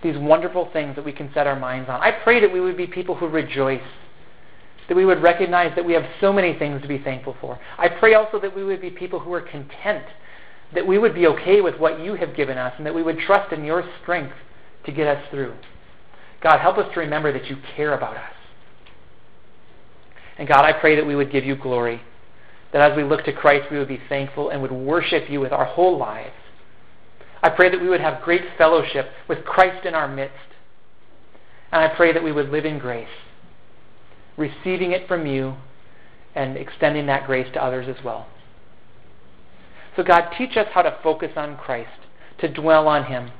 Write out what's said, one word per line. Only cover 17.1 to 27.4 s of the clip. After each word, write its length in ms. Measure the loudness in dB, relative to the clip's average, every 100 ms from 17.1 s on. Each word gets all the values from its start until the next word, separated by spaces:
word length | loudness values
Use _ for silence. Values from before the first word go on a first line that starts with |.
| 0 0
that 140 | -2 -4
you 100 | -12 -12 -4
care 160 | 0
about 220 | 0 -2 -8
us. 160 | -12 -14 -18 -16 -16 -16 -16 -18 -16 -16 -16 -16 -16 -16 -16 -16 -16 -16 -18 -18 -18 -12
And 100 | 6
God, 160 | 8
I 80 | 8
pray 240 | 8 6 6
that 100 | 4
we 80 |
would 160 | 2 2
give 140 | 0
you 100 | 0
glory, 460 | -2 0 0 0 -4 -10 -18 -16 -16 -16 -18 -2
that 180 | 6 6
as 60 | 6
we 80 |
look 200 | 2 2 0
to 60 |
Christ, 340 | 2 4 4 2
we 80 | -4
would 100 | -4
be 120 | -6 -4
thankful 400 | -4 -4 -4 -4
and 140 | -2
would 100 | -4
worship 560 | -4 0 0 2 0 0
you 100 | -2
with 140 | 0
our 140 | 0 0
whole 320 | 4 4 4
lives. 340 | -2 -6 -10 -14 -16 -16 -16 -16 -16 -16 -16 -16 -16 2